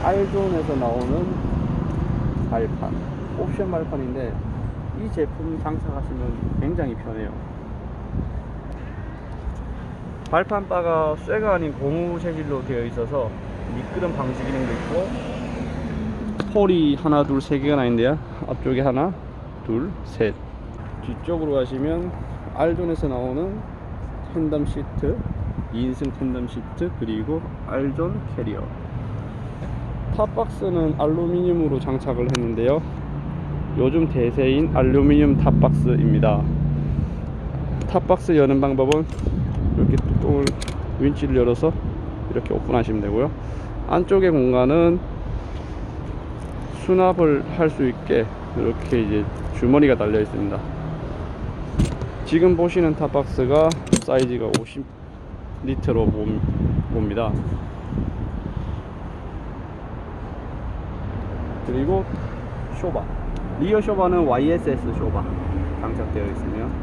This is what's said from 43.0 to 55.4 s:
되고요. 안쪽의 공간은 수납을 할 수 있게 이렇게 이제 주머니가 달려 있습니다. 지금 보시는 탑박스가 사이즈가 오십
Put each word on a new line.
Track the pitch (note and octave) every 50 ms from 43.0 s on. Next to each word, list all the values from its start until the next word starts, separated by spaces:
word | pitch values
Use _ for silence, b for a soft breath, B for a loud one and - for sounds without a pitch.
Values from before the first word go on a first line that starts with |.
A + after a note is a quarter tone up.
되고요. | G2+ G2+ G#2 A2 C3 D#3 D3 - B B B B B B B B - -
안쪽의 | - E3+ F3+ - F#3+ G3 F#3+ F#3
공간은 | D#3+ D3 B2+ B2+ B2+ B2+ B2+ B2+ D3 E3 E3+ E3+ E3+ F3+ - - - - - - B B B B B B B B B B B B B B - - - - - - - - - - - - - - - - -
수납을 | - F#3 F#3 F#3 F#3 F3+ F3+ E3+ D#3 D3 C#3 - - - -
할 | E3+ D#3
수 | - - C#3+ B2+
있게 | A#2 - - - - C3 A2+ G#2+ - - - - - A#2+
이렇게 | A2+ A2+ A2+ - - - - A#2+
이제 | A2 G#2 G#2+ G#2 G#2 G2+ - - - - - -
주머니가 | - A#2+ C3 D3 D3 C#3 B2+
달려 | - A2 G#2+ G#2+ G#2+
있습니다. | G#2+ G#2 - G#2+ G#2 G2+ G2+ G2+ G2+ - - - - - - - - - - - - - - - - - - - - - - - - - - - - - - - -
지금 | - D3+ E3 E3+ F#3 F3+
보시는 | E3 E3+ F3 E3+ F#3 E3+ D#3+ D3+
탑박스가 | - D#3 C#3 - C#3+ C#3 - - - C3 B2 C#3 D3+ D#3+ D#3+ E3 - - - - - -
사이즈가 | - C3+ C3 C3 B2 B2 A#2+ A2+ A2 G#2+ -
오십 | A2+ - - C#3 C3+ - - - - - - - - - - -